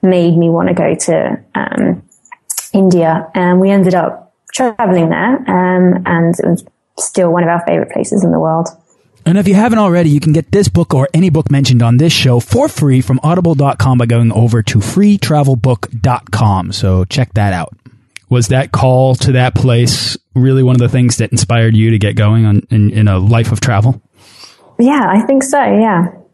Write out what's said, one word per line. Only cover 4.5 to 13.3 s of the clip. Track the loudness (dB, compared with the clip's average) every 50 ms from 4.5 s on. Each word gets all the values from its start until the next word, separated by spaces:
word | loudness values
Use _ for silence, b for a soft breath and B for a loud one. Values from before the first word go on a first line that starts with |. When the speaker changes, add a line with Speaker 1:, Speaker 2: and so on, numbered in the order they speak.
| -6
Speaker 1:
traveling | -4 -4 -4 -2 _ -2 0 0 0 0 0
there, | 0 -2 -2 -2 -2 -2 -4 -4
um, | -2 -2 0 0 0 2 2 2 0 0 -2
and | -2 -2 0 0 0 -2 -2
it | -2
was | -2 -2 -4 -6 -14 _ _ _ _ _ -12
still | -12 -8 -2 -2 0 0 0
one | 0 0
of | 0
our | -2 -2 -2
favorite | -2 -2 -2 -4 -4
places | -6 -8 -6 -2 -2 -2 0
in | 0
the | 0 0
world. | 0 -2 -2 -2 -4 -6 -10 _ _ _ _ _ _ _ _ _ _
Speaker 2:
And | 0 0 2
if | 2 2
you | 2
haven't | 2 2 2 0 0
already, | 0 2 2 2 2 2
you | 0 2
can | 2 2 0
get | 0 0 _ 2
this | 2 2 2
book | 2 0 -2 0 0
or | 0 0 0 0
any | 0 2 2
book | 2 0 0 0
mentioned | 0 0 2 2 2 2 4
on | 4 2
this | 2 2 2 0
show | 0 0 2 0 0
for | 0 0 0 0 0 0
free | -2 -2 0 2 2 0
from | 0 0 -2 -2 0
audible | -2